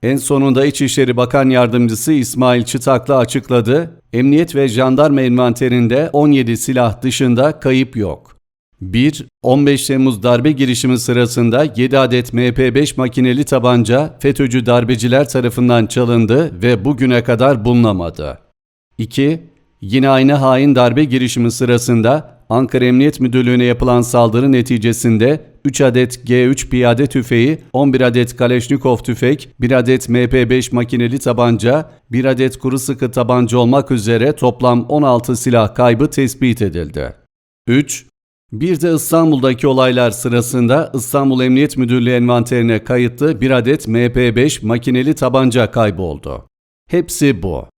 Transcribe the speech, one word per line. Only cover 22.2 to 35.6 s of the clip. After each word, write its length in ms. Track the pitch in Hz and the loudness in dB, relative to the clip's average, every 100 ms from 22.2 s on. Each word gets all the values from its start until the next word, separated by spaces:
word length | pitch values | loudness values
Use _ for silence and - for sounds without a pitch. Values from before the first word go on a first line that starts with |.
| 151 - _ | -4 -20 _
Ankara 360 | 117 127 131 | -2 0 0
Emniyet 360 | 123 127 143 147 | 2 2 2 0
Müdürlüğü'ne 440 | 127 127 123 123 | -2 0 0 2
yapılan 380 | 123 120 127 123 | 2 0 2 2
saldırı 500 | 120 123 117 113 135 | 2 2 2 2 2
neticesinde 880 | 131 117 120 110 113 120 113 117 156 - _ | 2 0 -2 -2 -2 0 2 2 0 -6 _
üç 160 | 143 127 | -6 0
adet 460 | 139 123 127 - - | 0 2 -2 -4 -2
G 180 | 123 | 0
üç 240 | 127 135 - | 2 0 -4
piyade 380 | 123 123 117 143 | -2 0 0 0
tüfeği, 520 | 139 117 120 123 156 - | -2 -2 0 0 -2 -6
on 200 | 127 139 | -2 0
bir 80 | 131 | 2
adet 360 | 123 120 120 - | 2 2 -2 -2
Kaleşnikov 600 | 123 123 120 143 131 120 | 0 0 0 -2 0 -2
tüfek, 520 | - 117 123 147 - _ | -2 -2 -2 -2 -6 _
bir 120 | 139 | 0
adet 360 | 131 120 131 - | 0 2 0 0
M 200 | 120 123 | 0 2
P 220 | 131 120 | 0 2
beş 220 | 127 120 | 0 0
makineli 460 | 120 120 127 120 131 | -4 -2 -2 -2 -2
tabanca, 720 | 131 117 120 117 107 143 156 - _ | -2 0 2 2 2 0 -2 -16 _
bir 120 | 117 | -2
adet 340 | 131 123 131 127 | 0 0 -2 -2
kuru 200 | 135 131 | -6 -6
sıkı 320 | 127 131 127 | -6 -4 -4
tabanca 480 | 120 117 127 120 120 | -2 0 0 2 2
olmak 320 | 120 135 135 | 2 2 0
üzere 420 | 127 104 117 127 | -4 0 0 0
toplam 520 | 151 - - 123 123 | 0 -2 0 0 0
on 180 | - 147 | 0 0
altı 340 | 147 123 143 120 | 2 0 0 -4
silah 380 | - 120 | 0 2